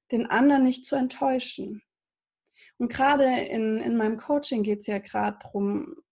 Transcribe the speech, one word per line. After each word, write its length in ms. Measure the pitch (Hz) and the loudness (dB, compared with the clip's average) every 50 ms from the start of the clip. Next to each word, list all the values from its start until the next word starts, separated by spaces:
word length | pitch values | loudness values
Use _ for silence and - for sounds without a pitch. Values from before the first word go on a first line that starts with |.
| _ _ | _ _
den 140 | 247 226 240 | -2 -2 -2
anderen 380 | - - 226 262 285 285 269 262 | 0 2 4 6 6 6 6 4
nicht 220 | 254 254 254 - | 4 2 -2 -4
zu 100 | - 277 | -4 -2
enttäuschen. 880 | 269 254 254 - - 269 269 262 254 254 - - - - - 214 208 - _ _ _ _ _ _ _ _ _ _ _ _ _ _ _ - _ _ | -2 -2 -2 -2 -2 0 0 0 0 -2 -6 -8 -10 -10 -10 -12 -14 -16 _ _ _ _ _ _ _ _ _ _ _ _ _ _ _ -20 _ _
Und 140 | - 240 240 | -4 -4 -4
gerade 340 | 233 - 269 277 294 277 269 | 0 2 4 4 6 6 4
in, 540 | 254 254 240 - - - 226 220 220 220 220 | 4 4 0 -2 -4 -2 -2 0 0 0 0
in 160 | 233 240 233 | 0 0 0
meinem 220 | 233 214 214 226 | 2 0 0 -2
Coaching 460 | 220 - - 294 285 294 - 262 220 202 | -4 -2 -2 -2 0 0 -2 -2 -2 0
geht's 240 | 214 208 208 - | 0 -2 -4 -4
ja 100 | - 208 | -4 -6
grad 460 | 196 202 - - 208 208 208 208 - - | -6 -6 -6 -4 -2 -2 -2 -4 -8 -12
drum, 500 | - - 202 202 202 208 101 - - - - - _ | -8 -4 -2 -2 -2 -2 -4 -6 -8 -14 -18 -20 _